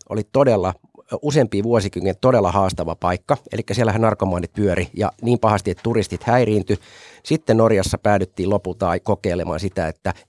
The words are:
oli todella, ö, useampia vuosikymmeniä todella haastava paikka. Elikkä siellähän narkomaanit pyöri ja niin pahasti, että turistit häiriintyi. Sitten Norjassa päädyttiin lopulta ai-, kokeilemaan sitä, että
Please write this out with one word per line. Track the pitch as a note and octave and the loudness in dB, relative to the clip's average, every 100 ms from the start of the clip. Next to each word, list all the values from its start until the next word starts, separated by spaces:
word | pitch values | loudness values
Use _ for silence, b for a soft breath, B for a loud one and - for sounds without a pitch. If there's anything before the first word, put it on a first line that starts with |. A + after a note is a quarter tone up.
| - | -8
oli | G#2 G#2+ | -8 -2
todella, | C3 C3+ G#2 F2+ F2 _ _ - | 2 2 2 0 -6 _ _ -12
ö, | - | -8
useampia | D3 D3 A#2 G2+ | -2 0 0 0
vuosikymmeniä | A2 A#2 G2+ F#2 F#2 F#2 | 0 0 0 -2 -4 0
todella | B2+ B2 F#2 | 2 4 2
haastava | F#2+ F#2+ F2 D#2+ | 2 0 0 -6
paikka. | E2+ F2+ F2+ - C#3+ - | -4 -2 -2 -2 -4 -4
Elikkä | A2 - | -8 -4
siellähän | G2+ A2+ A2 | -2 0 2
narkomaanit | A2 G#2+ F#2+ F2 E2 | 0 0 -2 -2 -4
pyöri | - G2+ F2 F2+ | -2 0 0 -4
ja | - G2+ - | -4 -4 -4
niin | A#2 B2 | -2 0
pahasti, | A2 G#2 G2 | 2 0 -2
että | F2 | -4
turistit | A#2 A2+ G2 - | -2 -2 -2 -4
häiriintyi. | - B2 A2+ G#2+ F#2 G#2 B B B B | 0 2 2 0 0 -4 B B B B
Sitten | - D#3+ - A2+ | -4 -2 2 4
Norjassa | A2+ G#2 F#2 G2 | 4 2 0 -2
päädyttiin | G#2+ G2+ F#2 - F#2+ | 0 0 0 -4 -2
lopulta | G2+ F#2 E2+ F2+ | -2 -4 -4 -2
ai-, | F2+ | -2
kokeilemaan | - G2 G2 F2 E2+ D#2+ | -2 -4 -2 -4 -4 -6
sitä, | F#2+ F#2+ E2 | -6 -4 -6
että | - F#2 b | -6 -8 b